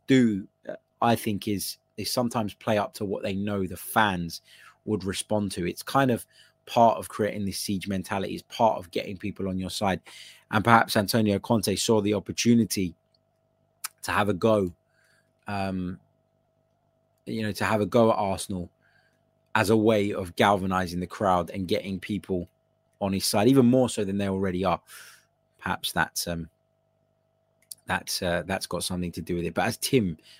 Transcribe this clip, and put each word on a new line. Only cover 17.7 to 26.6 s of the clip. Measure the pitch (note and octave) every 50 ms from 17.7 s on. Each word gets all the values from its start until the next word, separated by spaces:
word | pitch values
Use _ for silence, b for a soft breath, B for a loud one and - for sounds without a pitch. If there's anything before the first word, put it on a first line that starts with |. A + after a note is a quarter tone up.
| A2 G#2+
a | G#2
go | E2+ - B2 A2+ A2
at | A2+ -
Arsenal | G#2 G2 F#2+ E2 - - G2+ F2+ F2 - _ _ _ _ _ _ _ _ _ _ _ _ _ _ _ _ -
as | A2 G#2+ F#2+
a | A2+
way | A2+ G#2+ A2+ A2 G#2 G2+ G2+ G2
of | E2+ F#2+ F2 - -
galvanizing | A#2 G2+ G#2 F#2+ F#2 F#2+ F#2 F#2 F#2 E2+ E2+ F2
the | F2+ -
crowd | - - G#2+ F#2+ F#2 F2+ F2 E2
and | - G2 F#2 E2
getting | G#2+ - - G2 F#2+ F2+
people | - - G#2+ F#2 - - F#2+ F2+ F2 - _ _ _ _ _ _ _ _ _ _
on | G2+ G2
his | G2 F#2 -
side, | - - G#2 G#2 B2
even | C3+ C#3 B2
more | A#2+ B2+ C3 B2+ A2+
so | - - G#2
than | F#2+ G2 G2+
they | G2+ G2
already | F#2+ F#2+ G2 F#2+ F2+ F2+ F#2+
are. | F#2 E2+ E2 B B B B B B B B B B _ _ _ _ _ _
Perhaps | - F#2+ F2+ - - -
that's, | - F2 D#2+ - - - - F2+
um, | E2+ E2 D#2+ D#2+ _ _